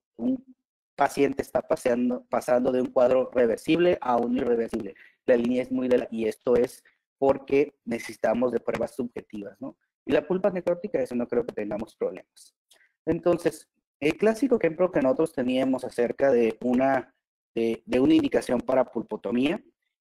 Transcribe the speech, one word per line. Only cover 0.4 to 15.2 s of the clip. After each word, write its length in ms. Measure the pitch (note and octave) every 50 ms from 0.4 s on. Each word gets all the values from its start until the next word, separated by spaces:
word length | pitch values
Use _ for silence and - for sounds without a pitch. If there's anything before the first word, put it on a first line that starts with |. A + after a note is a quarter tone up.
| - - - _ _ _ _ _ _ _ _
paciente 440 | - C#3+ C#3 - C#3 C#3 C3+ C3+ -
está 220 | - - - -
paseando, 640 | - - D#3+ - - B2+ A#2+ B2 B2 B2 B2 B2 - _
pasando 420 | B2+ A#2 - - B2 B2 B2+ C3+
de 100 | B2+ B2+
un 60 | B2 -
cuadro 420 | - C3 B2 B2 B2+ C3 B2+ -
reversible 640 | - B2+ B2 A2+ G#2+ - - - D#3+ E3+ F3 F3+ F3+ -
a 160 | - B2+ A#2+ A#2
un 180 | A#2+ A#2+ B2
irreversible. 580 | C#3 C3+ A#2+ A#2+ A#2 A2+ A2+ - A2+ - G2+ - - - - _ _ _
La 120 | - B2+
línea 260 | A#2+ A#2 A#2+ B2+ B2+
es 100 | B2+ B2+
muy 160 | C3 B2+ B2+ B2
delgada 220 | B2 B2 A2+ -
y 160 | A2+ A2+ A2 G#2+
esto 260 | - - - C3 A#2+
es 300 | A#2+ B2 C3 - - _ _ _ _ _ _ _ - C3+
porque 520 | C3+ C3+ C#3 C#3 - C#3 C#3 D3+ D3 - _ _
necesitamos 680 | A#2 A#2 A2+ - - A2 - - A2 A2 A#2+ B2+ B2+
de 80 | A#2 A2+
pruebas 340 | - - - A#2 A#2 - -
subjetivas, 640 | - A#2+ A#2+ - G#2+ - _ - G#2 G2+ G2 - -
¿no? 160 | - - - _ _ _ _ _ -
Y 80 | -
la 140 | - D3+ D3
pulpa 240 | - F3+ F#3 F#3 G3+
necrótica, 500 | F#3 F3+ F3 F3 F3 F3 - G3+ - D3
eso 140 | B2+ - A#2+
no 120 | A#2+ A#2+
creo 160 | - A#2+ A#2+ A#2
que 80 | A#2+ -
tengamos 420 | - G#2 G2+ G2+ G2+ G#2 - -
problemas. 580 | - - F2+ F#2 F2 - _ _ - - - _ _ _ _ _ _ _ _ _ _ -
Entonces, 600 | D#3 D#3 E3 - F3 F3 E3+ - D#3+ - - - _ _ _ _ _ _ -
el 140 | C3+ D3+ D#3+ -
clásico 400 | G3+ A3 A3 A3 C#4+ B3+ B3+ -
ejemplo 340 | - E3 D#3+ - F3+ F3
que 80 | - D#3
nosotros 320 | C3+ C3 B2+ -